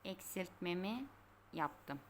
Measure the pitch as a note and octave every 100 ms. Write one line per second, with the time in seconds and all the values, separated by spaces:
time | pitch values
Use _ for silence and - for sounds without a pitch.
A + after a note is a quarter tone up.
0 | G3 F#3+ - F#3+ F#3 - F3+ F3 F#3+ A#3+
1 | C#4 - - - - E3 D3 - - C#3+